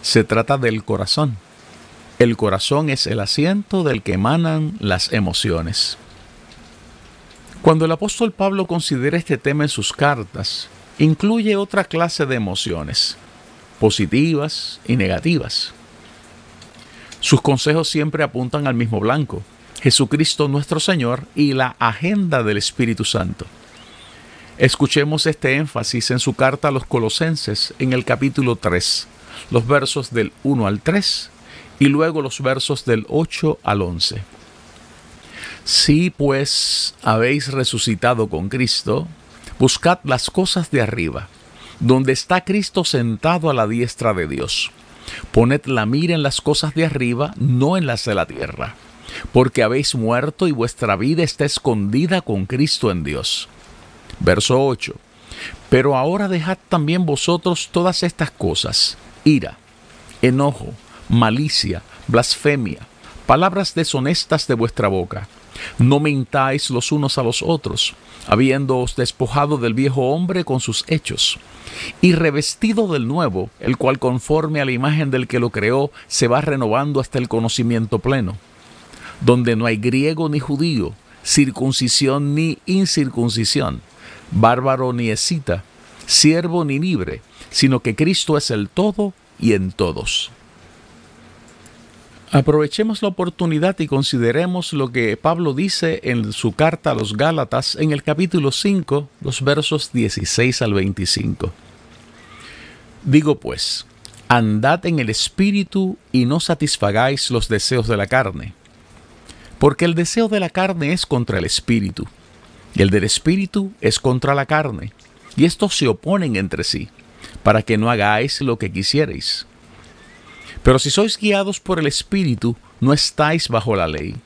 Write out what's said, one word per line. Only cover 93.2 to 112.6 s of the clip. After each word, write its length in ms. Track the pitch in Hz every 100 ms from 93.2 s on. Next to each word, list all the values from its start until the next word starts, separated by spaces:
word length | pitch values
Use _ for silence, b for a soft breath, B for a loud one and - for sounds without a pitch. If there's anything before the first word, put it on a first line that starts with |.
| 180 - 175 156 175 190
y 80 | 151
consideremos 840 | 139 131 131 117 131 180 180 170
lo 180 | 147 131
que 260 | 123 113 101
Pablo 380 | 156 165 170
dice 460 | 135 190 - 165 -
en 300 | - 120 107
su 200 | 101 117
carta 380 | - 156 165 -
a 40 |
los 220 | 123 107 104
Gálatas 600 | 143 165 127 127 127 -
en 160 | 156
el 100 | 147
capítulo 480 | 147 151 180 180 139
cinco, 580 | - 202 196 - 139 143 _
los 200 | 135 127
versos 480 | 131 143 - 151 -
dieciséis 680 | 127 107 - 95 - 123 120
al 140 | 117
veinticinco. 800 | 101 95 95 90 - 110 95 85 - - - - - - - B B B B B B B -
Digo 340 | - 139 151 139
pues, 480 | 60 62 - - - - - - -
andad 580 | 123 113 107 127 170 185
en 120 | 160
el 100 | 113
Espíritu 880 | 110 - - 196 202 190 196 190 - _
y 140 | 127 123
no 140 | 151
satisfagáis 920 | - 165 147 - 104 104 127 139 -
los 180 | 123 -
deseos 380 | 107 - 127 110
de 100 | 107
la 120 | 98
carne, 460 | 127 110 92 104 - _ - - - - - - B B -
porque 240 | 165 139
el 100 | 170
deseo 340 | 165 170 - 226
de 120 | 208
la 100 | 175
carne 420 | - 190 170 147
es 140 | 175 -
contra 320 | 135 120 98
el 60 |
Espíritu, 640 | 85 - - 117 98 - - - - - - -